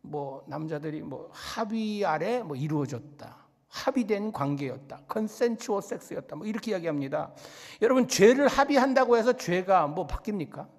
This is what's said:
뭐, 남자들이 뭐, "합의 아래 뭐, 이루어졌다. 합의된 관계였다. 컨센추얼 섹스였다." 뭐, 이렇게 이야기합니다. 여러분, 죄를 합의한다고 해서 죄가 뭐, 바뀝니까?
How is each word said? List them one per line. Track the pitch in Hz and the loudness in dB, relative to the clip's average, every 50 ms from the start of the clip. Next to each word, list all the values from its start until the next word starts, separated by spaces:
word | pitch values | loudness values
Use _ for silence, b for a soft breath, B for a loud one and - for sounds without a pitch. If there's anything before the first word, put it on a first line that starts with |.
뭐, | _ - 151 147 143 139 135 135 - | _ -10 -10 -8 -8 -8 -10 -14 -14
남자들이 | - 127 151 156 156 160 147 147 160 151 156 160 | -10 -10 -8 -6 -6 -6 -6 -6 -8 -10 -8 -10
뭐, | 156 135 131 - - - | -12 -12 -12 -14 -16 -18
"합의 | - - - - - 226 208 220 226 220 214 208 208 202 | -16 -14 -12 -6 -6 -6 -4 -2 -4 -4 -4 -2 -2 0
아래 | 180 156 156 156 202 240 254 233 | 0 0 0 0 -2 -2 -4 -4
뭐, | 170 147 | -6 -6
이루어졌다. | 127 147 156 151 151 143 120 - 117 - - - - - - - - - _ _ _ _ _ | -4 -4 -2 0 -2 -2 -2 -6 -10 -10 -14 -20 -20 -20 -20 -20 -20 -20 _ _ _ _ _
합의된 | - - - - 302 262 240 196 214 202 202 220 214 | -14 -4 -4 -2 0 0 0 0 0 -2 -2 -6 -4
관계였다. | - 139 139 143 139 143 131 123 - - - - - - _ | -4 -2 -2 -2 -2 -4 -6 -8 -10 -12 -16 -18 -18 -14 _
컨센추얼 | - 220 220 214 - - 254 240 233 226 - - 214 196 196 | -6 -4 -4 -4 -2 0 0 0 0 -2 -4 -4 -4 -4 -2
섹스였다." | - - 175 - - - - - - - | -6 -10 -12 -10 -10 -10 -10 -10 -10 -12
뭐, | 151 208 | -10 -8
이렇게 | 214 214 220 - 226 | -6 -6 -6 -4 -4
이야기합니다. | 208 185 165 165 156 143 139 139 143 151 151 143 - B B B B B B B B B 214 | -4 -4 -2 -2 -2 -2 -4 -2 -4 -4 -4 -6 -12 B B B B B B B B B 2
여러분, | 233 254 262 247 | 4 6 4 4
죄를 | 254 - - 190 220 254 262 285 | 2 4 8 8 8 8 8 6
합의한다고 | 262 - - 277 269 285 277 247 277 262 262 262 233 240 | 4 6 4 2 4 6 4 4 6 4 4 6 6 4
해서 | 233 214 247 247 | 4 6 4 2
죄가 | 247 - - 175 180 185 185 196 185 156 143 | 0 0 -2 0 0 2 4 4 4 4 2
뭐, | 151 170 180 | -2 -4 -6
바뀝니까? | - - - - - 214 196 156 - - - - - _ | -6 -6 -8 -6 -6 -4 -4 -6 -8 -10 -14 -16 -16 _